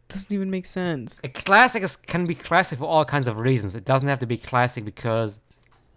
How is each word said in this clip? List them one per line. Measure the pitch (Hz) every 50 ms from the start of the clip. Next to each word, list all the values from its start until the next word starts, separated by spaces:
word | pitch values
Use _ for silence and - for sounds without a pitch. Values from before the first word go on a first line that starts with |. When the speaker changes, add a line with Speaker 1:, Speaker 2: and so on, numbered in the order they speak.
| _ -
Speaker 1:
Doesn't | - 196 190 -
even | 202 196 190 190
make | 190 185 180
sense. | - - 190 180 175 160 131 113 151 - - -
Speaker 2:
A | 131
classic | - - - 190 196 220 254 247 - 220
is, | 185 - -
can | - _ - - 175 180
be | 170 170
classic | - - - 165 180 180 - - 123
for | 147
all | 156 165 156 147
kinds | - 143 143 127 120
of | 107 110
reasons. | 117 131 131 117 101 98 95
It | 113 98
doesn't | - 131 135 135 143
have | 139 120
to | 123
be | 113 120 110
classic | - - 127 123 123 123 - 117 104
because | 104 - - - 117 110 113 113 104 101 - _ _ _ _ _ _ _ _ _ _ _